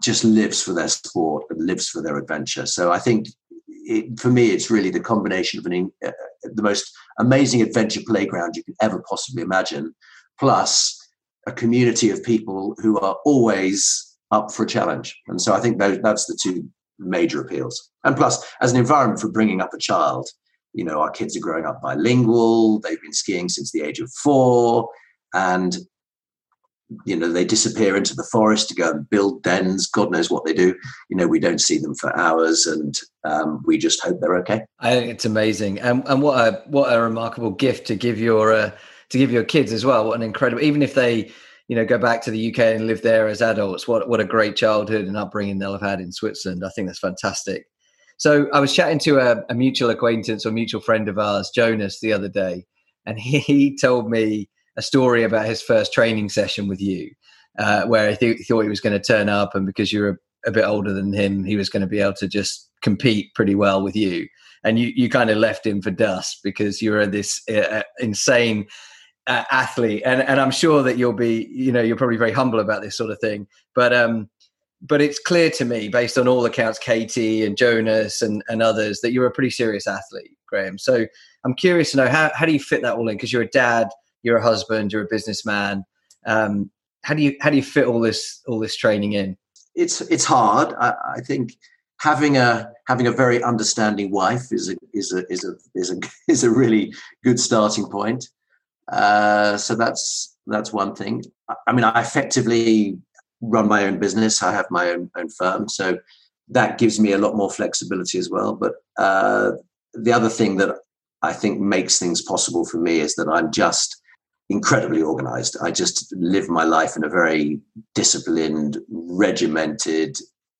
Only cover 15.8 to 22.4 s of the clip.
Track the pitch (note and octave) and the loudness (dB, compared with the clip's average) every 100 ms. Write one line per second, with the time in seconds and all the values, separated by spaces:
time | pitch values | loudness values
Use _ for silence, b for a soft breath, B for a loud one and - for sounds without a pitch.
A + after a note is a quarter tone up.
15.8 | G2 F#2 A2 G#2+ - - F#2+ F2 D2 _ | 0 2 0 0 -2 -4 -4 -4 -8 _
16.8 | _ - F#2 F#2 E2+ D2+ C2 D2 B1 - | _ -12 -4 0 0 -2 -6 -6 -6 -10
17.8 | - _ C3+ C3+ B2+ - B B B2+ B2+ | -16 _ 0 2 2 0 B B 2 4
18.8 | A#2+ D3 A#2+ F#2+ G#2+ G2+ G#2+ F#2 F#2 - | 4 4 2 0 -2 2 2 2 -4 -6
19.8 | - F#2 D2+ B1+ - - _ _ _ G#2 | -2 0 0 -2 -8 -16 _ _ _ -8
20.8 | F2 D2+ D#2 - - F2 - D#2+ D2+ B1+ | -4 -2 -4 -4 -8 -6 -6 -6 -6 -6
21.8 | C2 C2+ A#2 B2 A2+ A#2 | -6 -2 2 4 4 4